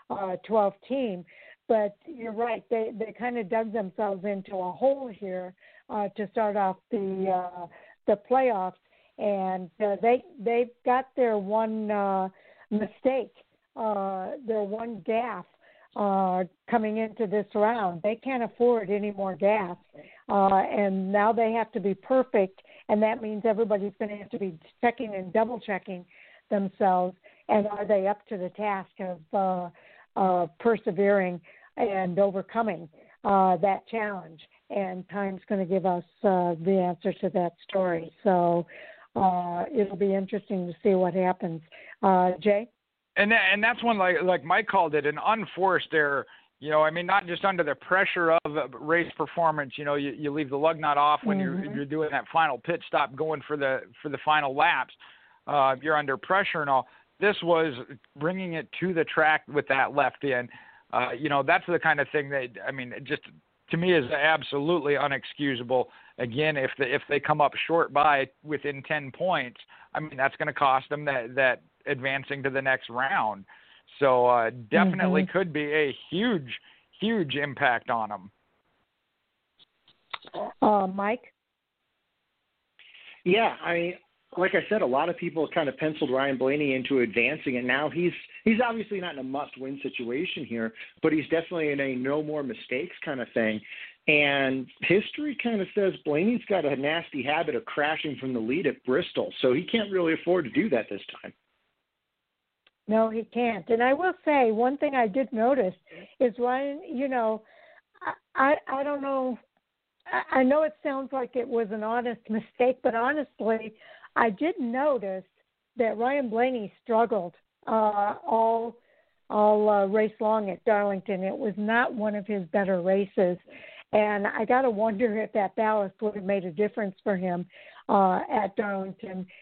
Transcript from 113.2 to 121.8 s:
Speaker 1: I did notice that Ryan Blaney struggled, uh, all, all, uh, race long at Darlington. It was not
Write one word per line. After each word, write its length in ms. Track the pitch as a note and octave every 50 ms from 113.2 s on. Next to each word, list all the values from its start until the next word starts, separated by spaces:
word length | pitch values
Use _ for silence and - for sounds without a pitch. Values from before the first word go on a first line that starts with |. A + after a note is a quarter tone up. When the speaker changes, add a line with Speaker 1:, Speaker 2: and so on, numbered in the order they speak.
| C4+ - _ - G3+ G#3+ A3+ A3 A3 A3 - _ - - - - - - _
Speaker 1:
I 140 | D4 B3 A3+
did 280 | G3 - C#4+ E4 G#4 G#4
notice 640 | C4 A#3 A#3 B3+ C#4+ D4+ C#4+ A#3 G3 G3 F#3+ F#3+ F#3 _ _ _ _ _ _ _ _ _ _
that 200 | - A#3 A3 G#3
Ryan 320 | G#3 A#3 C4 C#4 C#4+ C4+ A#3
Blaney 440 | G3+ A3+ A#3+ C4 C4 A#3+ G#3 F#3+ - _ _
struggled, 520 | - A#3 A3 A#3 G3+ A3+ G3+ E3+ F3 - _ _ _ _ _ _ -
uh, 480 | A#3 A3 G#3+ G#3+ G#3 G3+ G3+ G#3 - - -
all, 500 | - A#3 A3+ A3+ A3+ A3+ A3+ A3+ A#3 A3+ - _ _ _ _ _ _ _ _ _ -
all, 400 | - G#3+ G#3 G#3 G#3+ G#3 G#3+ G#3+
uh, 160 | G#3 G3+ G3
race 260 | F#3+ G3 A3 G#3+ G#3+ G#3+ -
long 320 | A3+ G#3+ A3 A3 G#3 G3
at 120 | F3 - _
Darlington. 580 | A#3+ G#3+ G3+ G3+ G3+ G3 F#3+ F#3 - G3+ F3+ F#3
It 160 | F#3+ G3 -
was 160 | C4 G#3+ F3+
not 380 | G3+ G#3 G#3+ A3+ A#3